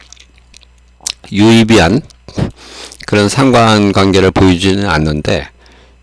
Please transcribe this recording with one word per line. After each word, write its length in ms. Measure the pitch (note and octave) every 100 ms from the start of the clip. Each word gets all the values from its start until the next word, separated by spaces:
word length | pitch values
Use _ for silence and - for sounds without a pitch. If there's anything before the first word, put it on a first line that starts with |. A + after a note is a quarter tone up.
| - - - _ _ - _ _ _ _ - - -
유의미한 720 | G2 G#2+ A2+ A2 A2 E2+ A#2 - _ - - - - - - - - -
그런 220 | G#2 G2+
상관관계를 1040 | C3+ C3+ A#2+ A2+ G#2+ G2+ G2 G2 F#2+ F#2+
보여주지는 560 | - F#2+ F2 F#2+ G2 G2+
않는데, 600 | D#2 D#2 D2+ - F2+ C#2 _ _ _ _ _